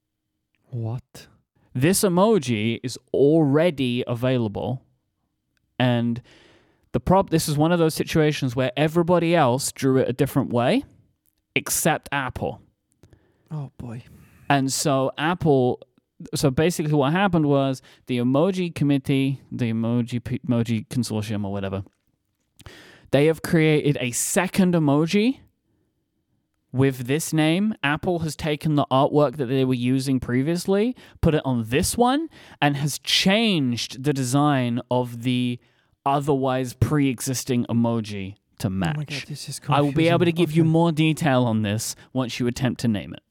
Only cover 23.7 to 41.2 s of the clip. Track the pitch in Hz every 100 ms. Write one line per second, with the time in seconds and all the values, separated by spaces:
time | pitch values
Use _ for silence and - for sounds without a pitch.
23.7 | 151 143 147 123 117 - 202 180 - 180
24.7 | 170 147 143 165 208 226 269 _ _ _
25.7 | _ _ _ _ _ _ _ _ _ _
26.7 | 127 135 131 123 147 - 160 156 170 214
27.7 | 214 139 151 - 175 160 - 165 147 156
28.7 | 147 - 131 143 147 143 127 120 135 131
29.7 | 127 123 131 135 131 - 123 139 175 -
30.7 | 196 233 254 - - 170 151 131 123 110
31.7 | 131 185 - 240 277 330 - - - 147
32.7 | 139 147 - - - 190 202 226 180 131
33.7 | 120 - 120 135 139 127 139 147 139 120
34.7 | 120 - 123 123 120 123 123 123 120 _
35.7 | _ _ _ 139 139 143 139 131 127 127
36.7 | - - 151 139 117 - 127 - 120 -
37.7 | 117 117 117 107 104 95 101 _ - 101
38.7 | 95 87 147 147 143 - 143 - 135 -
39.7 | 139 147 139 165 170 175 165 160 156 165
40.7 | 160 170 151 160 156